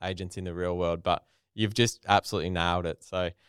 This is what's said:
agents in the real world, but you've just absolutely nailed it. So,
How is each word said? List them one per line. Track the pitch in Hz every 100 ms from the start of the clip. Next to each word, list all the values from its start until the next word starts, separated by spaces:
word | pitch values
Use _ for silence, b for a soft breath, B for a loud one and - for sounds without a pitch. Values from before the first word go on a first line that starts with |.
agents | 92 92 90 101
in |
the | 90
real | 85 90 90
world, | 85 85
but | 90 85 _ _ _
you've | - 107
just | 110 117 - -
absolutely | 101 - 98 85
nailed | 90 85 90
it. | 85 -
So, | - 92 87 -